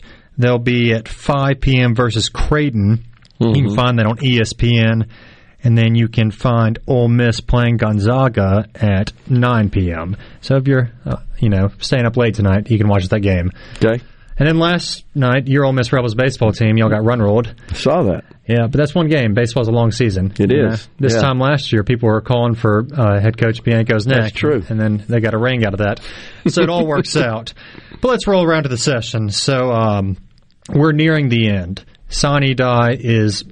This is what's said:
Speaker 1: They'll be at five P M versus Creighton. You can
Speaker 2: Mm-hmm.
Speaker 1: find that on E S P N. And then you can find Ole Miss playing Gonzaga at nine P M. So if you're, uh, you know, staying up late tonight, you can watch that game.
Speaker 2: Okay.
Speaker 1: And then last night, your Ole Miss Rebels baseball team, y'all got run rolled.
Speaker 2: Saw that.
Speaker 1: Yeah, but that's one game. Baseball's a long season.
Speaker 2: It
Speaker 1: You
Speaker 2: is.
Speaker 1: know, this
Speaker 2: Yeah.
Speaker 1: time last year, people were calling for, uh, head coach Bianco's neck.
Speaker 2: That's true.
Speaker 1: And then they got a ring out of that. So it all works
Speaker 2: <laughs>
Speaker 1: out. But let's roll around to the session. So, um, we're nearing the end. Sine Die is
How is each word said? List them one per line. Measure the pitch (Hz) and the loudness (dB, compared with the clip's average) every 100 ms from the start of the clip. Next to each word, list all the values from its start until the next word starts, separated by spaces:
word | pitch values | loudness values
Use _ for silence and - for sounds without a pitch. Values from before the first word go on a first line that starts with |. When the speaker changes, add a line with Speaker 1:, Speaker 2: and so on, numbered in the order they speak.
| - - - - | -12 -20 -12 -2
Speaker 1:
They'll | 123 123 | 0 2
be | 120 123 120 | 0 2 2
at | 113 113 | 0 -4
five | - - 143 139 135 | -8 -4 -2 0 0
P | 135 127 | 2 2
M | 123 | 2
versus | 117 120 107 - | 2 0 0 -2
Creighton. | - - 151 147 110 101 113 - - - - | -2 0 0 0 0 2 0 -4 -20 -14 -2
You | 113 | 0
can | 110 98 | 2 0
Speaker 2:
Mm-hmm. | 107 | 0
Speaker 1:
find | 123 117 | 0 2
that | 107 | 0
on | 117 | 0
E | 131 120 | 0 0
S | 110 | 0
P | - 120 117 | 0 0 2
N. | 113 113 110 - - - - - 120 | 2 0 -4 -8 -20 -20 -20 -4 0
And | 113 | 2
then | 113 117 | 2 2
you | 117 | 0
can | 117 110 | 0 -2
find | 95 127 117 113 117 - | 0 -2 2 0 -2 -2
Ole | 127 120 | 0 2
Miss | 120 120 113 | 2 2 0
playing | - 123 120 113 | 0 0 2 0
Gonzaga | 107 107 104 131 131 107 98 98 110 - | 0 0 0 2 0 0 2 0 -2 -2
at | 107 95 107 - - | 0 0 -2 -8 -2
nine | 123 123 120 101 | 0 2 2 0
P | 101 87 | 0 -2
M. | 82 85 104 - - | -4 -8 -10 -12 -12
So | - 135 | -2 -2
if | 135 | 2
you're, | 131 120 - - | 0 0 -6 -8
uh, | 127 - - | -8 -8 -4
you | 110 | 0
know, | 95 98 - | 0 0 -4
staying | - 135 117 | -4 -2 0
up | 127 | 0
late | 117 107 | 0 0
tonight, | 98 98 104 | 2 0 0
you | 107 | 0
can | 104 | 2
watch | 101 92 | 0 0
that | 110 | -2
game. | 98 92 90 - - - | 0 0 -2 -6 -14 -2
Speaker 2:
Okay. | 110 117 - - - - | 0 0 -6 -20 -10 -2
Speaker 1:
And | 147 | 0
then | 160 | 2
last | 170 175 - - - 143 | 0 0 -4 -12 -8 -2
night, | 127 131 135 | 0 0 0
your | 139 | 2
Ole | 135 | 2
Miss | 131 120 | 0 0
Rebels | 139 120 110 | 0 0 0
baseball | 131 - 110 | -2 0 0
team, | 98 110 113 | 2 2 2
y'all | 110 | 2
got | 107 110 | 2 0
run | 123 | 2
rolled. | 101 110 117 - - - | 2 2 0 -6 -12 -4
Speaker 2:
Saw | - 170 | 0 2
that. | 110 80 - - - | 0 -2 -6 -12 -2
Speaker 1:
Yeah, | 117 117 | 0 0
but | |
that's | 139 147 | 0 0
one | 180 156 | 0 0
game. | 151 117 101 | 2 2 0
Baseball's | 117 131 113 | 0 0 0
a | |
long | 117 113 | 2 2
season. | 107 120 95 95 - | 0 0 0 -2 0
Speaker 2:
It | 101 | 2
Speaker 1:
You | 143 113 | 2 2
Speaker 2:
is. | 113 - | -2 -8
Speaker 1:
know, | - | -4
this | 131 113 | 0 2
Speaker 2:
Yeah. | |
Speaker 1:
time | 139 131 | 2 0
last | 135 143 - | 0 0 0
year, | 110 104 | -2 0
people | 120 117 | 0 0
were | 110 | 0
calling | 110 123 120 117 | 0 0 0 0
for, | 110 107 135 | 0 0 -2
uh, | 147 107 101 | -2 0 2
head | 107 113 | 0 0
coach | 113 117 | -2 -2
Bianco's | 120 113 113 110 113 | 0 0 0 0 0
neck. | 131 | 0
Speaker 2:
That's | 107 | 0
true. | - 151 131 82 | -2 -2 -2 -2
Speaker 1:
And | 110 | -2
then | 110 104 104 | -2 -2 -2
they | 117 | -2
got | 110 | 0
a | 107 | 0
ring | 123 127 107 | -2 0 -2
out | |
of | 98 | -2
that. | 104 - - - - - 165 | -2 -4 -10 -18 -20 -6 -2
So | 175 | 0
it | 165 | 0
all | 175 156 | 0 -2
works | 139 - 156 | -2 -2 -2
Speaker 2:
<laughs> | |
Speaker 1:
out. | 123 113 117 - - - - - | -2 -4 -10 -18 -20 -20 -20 -4
But | 254 | -2
let's | 247 208 | 0 0
roll | 190 | 2
around | 165 160 | 2 0
to | 139 | -2
the | 120 | -2
session. | 151 123 113 113 107 | -2 -2 -2 -4 -4
So, | 95 - 131 127 | -4 -2 0 0
um, | 113 110 101 98 95 - _ _ _ - | 0 0 0 -2 -6 -12 _ _ _ -4
we're | 143 156 | 0 2
nearing | 151 160 156 135 | 2 2 2 2
the | 117 110 | 2 2
end. | 98 87 98 - - - | 0 -4 -10 -14 -20 -10
Sine | - 143 143 135 127 | -4 0 2 0 0
Die | 127 120 120 120 | 2 2 2 0
is | 120 113 107 98 - | 0 2 0 -2 -10